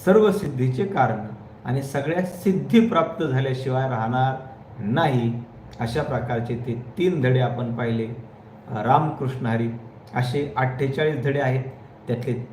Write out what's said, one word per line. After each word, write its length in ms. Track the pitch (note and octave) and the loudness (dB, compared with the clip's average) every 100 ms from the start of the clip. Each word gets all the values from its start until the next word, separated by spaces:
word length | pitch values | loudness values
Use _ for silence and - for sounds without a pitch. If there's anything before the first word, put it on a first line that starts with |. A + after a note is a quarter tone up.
सर्व 280 | F3+ G#3+ G#3+ | 6 6 6
सिद्धीचे 520 | F#3+ D3 B2 B2+ - | 2 -2 0 0 2
कारण", 360 | - C#3 B2 G#2 G#2 - - - | 0 2 2 0 -6 -12 -16 -12
आणि 180 | B2 C3+ | -4 -4
सगळ्या 400 | C3+ C#3+ C#3+ F3 | -2 -4 -2 -2
सिद्धी 580 | F#3 - G3 D#3+ C3+ A3+ | -2 -2 0 0 4 6
प्राप्त 440 | - - - - | 6 4 0 -2
झाल्याशिवाय 640 | D3+ C3 C3+ B2+ C3+ B2+ C3 | 0 2 0 -2 -2 0 0
राहणार 460 | A#2 A2 B2+ C3 C3 - - - - | -2 0 2 2 0 -10 -16 -16 -8
नाही. 640 | G2+ C#3+ E3 B2 A#2 A#2 - - - - | -2 2 2 2 0 -2 -10 -16 -16 -6
अशा 220 | A#2 D3+ | -4 -2
प्रकारचे 520 | C#3+ A#2 - A2+ A#2 A#2 | -2 -2 -2 -4 -2 -4
ते 280 | B2+ A2+ - - | -4 -6 -6 0
तीन 220 | F3+ E3 | 0 2
धडे 200 | B2+ B2 | 4 4
आपण 340 | A#2+ - A#2 | 2 -2 -4
पाहिले. 320 | A#2 A#2+ A2+ A2+ - - - - - - A2+ | -2 -2 -2 -4 -8 -14 -20 -20 -18 -10 -4
रामकृष्ण 640 | A2+ C#3+ D#3 - C3 - A#2+ | 4 4 4 -2 -4 -2 -2
हरी 220 | A2+ A#2 A#2 - - - | 0 -2 -4 -12 -20 -6
असे 400 | B2+ B2+ C#3+ C#3+ C3 | -4 -2 -2 -2 0
अठ्ठेचाळीस 600 | C3 B2+ C3+ D3 D#3 C#3 | 0 0 -2 2 0 0
धडे 160 | C3+ C#3+ | 0 0
आहेत, 240 | B2+ C3 - - - - - | 0 0 -4 -12 -20 -14 -4
त्यातले 400 | A#2 C3 A2+ - | -4 -2 -4 -4